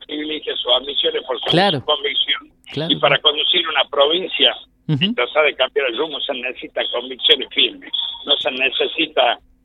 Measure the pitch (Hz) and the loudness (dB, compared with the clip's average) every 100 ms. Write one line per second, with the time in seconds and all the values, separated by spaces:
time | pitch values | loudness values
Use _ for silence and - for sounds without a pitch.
0 | - 151 151 156 - 135 - 127 135 139 | -8 -8 -6 -8 -6 -4 0 0 0 -2
1 | 165 151 - 120 - 165 196 151 - 147 | 0 -2 -4 -6 2 4 4 2 0 -2
2 | 139 135 - - - _ - - 160 156 | 0 -2 0 -2 -4 _ -12 -6 -2 2
3 | 147 139 - 147 147 180 165 147 127 139 | 4 4 2 2 2 0 0 0 0 2
4 | 143 170 175 - 131 107 - _ - 147 | 4 2 -2 2 2 0 -10 _ -2 0
5 | 185 240 - 151 151 127 131 143 135 113 | 0 0 0 2 2 2 0 2 0 -2
6 | 156 143 139 131 127 120 - - 113 127 | -4 -4 -4 -4 -6 -10 -8 -4 -4 -4
7 | 127 127 - 147 117 - 123 95 - - | -6 -2 2 2 0 0 0 -2 -8 -6
8 | - - - 147 147 131 131 127 139 - | -6 -6 -2 -2 -2 -2 -2 0 -2 -2
9 | 156 - 120 110 _ _ | -2 2 2 2 _ _